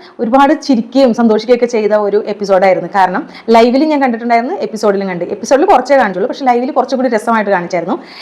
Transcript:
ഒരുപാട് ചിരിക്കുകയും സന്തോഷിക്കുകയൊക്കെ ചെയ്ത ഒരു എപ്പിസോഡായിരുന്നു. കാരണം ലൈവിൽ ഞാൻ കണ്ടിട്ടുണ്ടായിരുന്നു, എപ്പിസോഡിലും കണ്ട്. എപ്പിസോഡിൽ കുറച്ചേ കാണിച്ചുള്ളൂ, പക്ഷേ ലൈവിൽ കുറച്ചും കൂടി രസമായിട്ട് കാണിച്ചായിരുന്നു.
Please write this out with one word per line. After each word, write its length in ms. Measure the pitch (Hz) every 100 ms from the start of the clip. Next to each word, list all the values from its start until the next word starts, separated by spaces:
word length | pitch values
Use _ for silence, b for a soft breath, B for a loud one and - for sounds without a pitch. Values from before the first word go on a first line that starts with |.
| B -
ഒരുപാട് 420 | 226 269 277 302
ചിരിക്കുകയും 520 | - 254 - 262 262
സന്തോഷിക്കുകയൊക്കെ 520 | 226 233 214 220 240 240
ചെയ്ത 260 | 233 208
ഒരു 320 | 214 202 202 -
എപ്പിസോഡായിരുന്നു. 600 | 208 196 190 190 180 170 196
കാരണം 340 | 180 180 - B -
ലൈവിൽ 360 | 226 240 262 311
ഞാൻ 160 | 294
കണ്ടിട്ടുണ്ടായിരുന്നു, 520 | 262 226 240 233 254
എപ്പിസോഡിലും 540 | 392 220 214 214 196 196
കണ്ട്. 180 | 175 -
എപ്പിസോഡിൽ 400 | 208 - 269 392
കുറച്ചേ 320 | 277 262 277
കാണിച്ചുള്ളൂ, 300 | 214 180 240
പക്ഷേ 180 | 269 269
ലൈവിൽ 260 | 240 262
കുറച്ചും 260 | 262 254 254
കൂടി 120 | 254
രസമായിട്ട് 420 | 226 220 226 202
കാണിച്ചായിരുന്നു. 520 | 185 170 175 165 311 B B